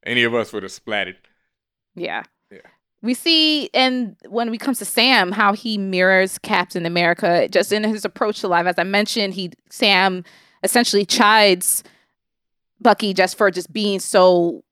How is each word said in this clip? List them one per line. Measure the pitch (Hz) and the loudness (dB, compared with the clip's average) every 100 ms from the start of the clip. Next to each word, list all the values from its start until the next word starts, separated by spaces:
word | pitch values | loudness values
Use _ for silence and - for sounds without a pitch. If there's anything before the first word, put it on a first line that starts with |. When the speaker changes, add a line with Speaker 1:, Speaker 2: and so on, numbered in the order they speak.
| - | -4
Speaker 1:
Any | 123 | 0
of | 117 | 0
us | 117 107 | 0 -4
would | 107 | -8
have | 95 | -12
splatted. | - - 104 92 92 _ _ _ _ _ _ _ - | -16 -6 -6 -6 -10 _ _ _ _ _ _ _ -12
Speaker 2:
Yeah. | 170 104 - _ _ | -10 -10 -12 _ _
Speaker 1:
Yeah. | 98 _ _ _ _ | -20 _ _ _ _
Speaker 2:
We | 214 | -6
see, | 254 339 320 311 302 262 | -4 0 2 2 0 -2
and | - 262 254 226 - - | 0 0 -2 -6 -10 -10
when | 220 233 | -6 -6
it | 220 | -6
comes | - 247 | -6 -6
to | 202 | -4
Sam, | - 240 247 180 | 0 2 2 0
how | 208 202 | 0 0
he | 208 233 214 | 0 -4 -4
mirrors | 190 185 185 190 190 - | -4 0 2 2 0 -4
Captain | - 190 180 180 170 | -2 -2 -2 -6 -4
America | 175 170 175 190 170 123 | 0 0 0 0 0 2
just | 185 196 | 0 0
in | 208 | -2
his | 214 214 | -2 -4
approach | 202 - 220 214 | -8 -4 -4 -4
to | 196 | -2
life. | 175 175 | 0 0
As | 175 | -2
I | |
mentioned, | 175 202 214 - 202 185 | -2 0 0 -2 -4 -6
he, | 180 - _ | -12 -14 _
Sam | - 220 190 190 185 170 _ _ _ | -2 2 4 2 0 -10 _ _ _
essentially | - 240 240 202 185 | -2 0 2 0 0
chides | - 214 220 208 180 - - - _ _ _ _ _ _ _ _ _ | 2 4 6 4 2 0 -6 -8 _ _ _ _ _ _ _ _ _
Bucky | - 202 214 | 0 2 0
just | 190 185 - | 0 0 2
for | 202 | 0
just | 180 180 | 0 -10
being | 220 208 196 | -4 -4 -4
so | - 202 185 180 170 110 _ | 0 4 6 6 2 -4 _